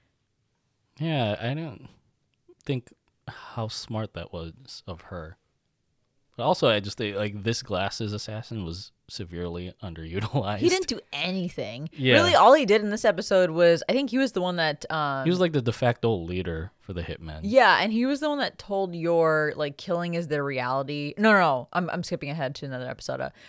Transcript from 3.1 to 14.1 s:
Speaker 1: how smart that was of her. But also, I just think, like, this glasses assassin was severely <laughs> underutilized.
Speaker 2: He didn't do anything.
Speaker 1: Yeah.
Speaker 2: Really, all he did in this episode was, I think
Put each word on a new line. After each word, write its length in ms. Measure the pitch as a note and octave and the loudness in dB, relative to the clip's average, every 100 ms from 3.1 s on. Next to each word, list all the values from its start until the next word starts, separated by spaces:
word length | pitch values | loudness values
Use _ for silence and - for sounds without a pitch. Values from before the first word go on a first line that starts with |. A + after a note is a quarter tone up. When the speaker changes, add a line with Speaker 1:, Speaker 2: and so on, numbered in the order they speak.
| _ - | _ -20
Speaker 1:
how 400 | - - - A2 | -18 -14 -8 -8
smart 460 | - - A2 A2 | -8 -6 -6 -6
that 180 | - E2 | -8 -12
was 500 | F2 E2 - - - - | -10 -10 -14 -18 -18 -14
of 160 | E2 | -14
her. 340 | - F2+ D#2 F2 _ _ _ _ _ _ _ _ _ - | -12 -14 -12 -16 _ _ _ _ _ _ _ _ _ -4
But 80 | |
also, 240 | B2 F3+ C#3 | 0 2 4
I 100 | G#2+ | 2
just 200 | G2+ - | 0 -6
think, 180 | A2 G2+ | -4 -2
like, 260 | G#2 G2+ | -4 -2
this 220 | G2+ A#2 | -2 -4
glasses 480 | - F#2 G2 - G#2+ | -2 -2 -2 -4 -6
assassin 520 | G#2 - G#2+ - A2+ | -6 -8 -10 -10 -8
was 280 | E2+ F2 - _ _ | -8 -10 -14 _ _
severely 640 | - F2 E2+ F2 E2+ F2+ - | -14 -10 -8 -6 -6 -10 -12
<laughs> 40 | |
underutilized. 760 | G2 D#2+ D#2+ F2+ G#2+ C#3+ G2 G#2 | -12 -10 -6 -6 -2 -2 -2 0
Speaker 2:
He 100 | E4+ | 0
didn't 180 | F#4+ F#4 | 0 -2
do 140 | A3+ - | -8 -10
anything. 760 | C#3+ E3+ F#3+ E3+ - A2+ A#2 D#3 | -8 -4 -4 -6 -6 -10 -10 -12
Speaker 1:
Yeah. 220 | - B2+ | -2 6
Speaker 2:
Really, 220 | A#2 F4 D4+ | 6 8 8
all 180 | G3+ | 10
he 100 | D4 | 8
did 160 | A#3 G#3 | 6 4
in 100 | G#3 | 2
this 140 | G#3+ | 0
episode 460 | A3+ G3 G#3+ F#3+ F3+ | 0 0 2 4 4
was, 320 | D#3+ E3+ E3 - | 6 6 6 2
I 40 | |
think 180 | A#3+ C#4 | 0 0